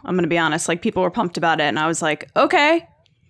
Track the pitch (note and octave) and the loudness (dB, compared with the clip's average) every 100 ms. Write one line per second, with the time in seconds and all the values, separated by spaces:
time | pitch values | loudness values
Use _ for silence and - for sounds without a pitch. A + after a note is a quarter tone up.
0 | - F3+ E3+ E3+ D#3+ D#3 - E3+ E3+ F3+ | -4 -2 0 0 0 0 -2 -2 -2 0
1 | F3+ G3+ F3+ E3+ E3 D#3 D3 A#2+ D#3 E3 | -2 -2 -4 -2 0 0 0 0 -2 -2
2 | D#3+ D3+ - - C4+ F4+ D4 E4+ - _ | -2 -4 -4 0 2 4 4 2 -2 _
3 | _ _ _ | _ _ _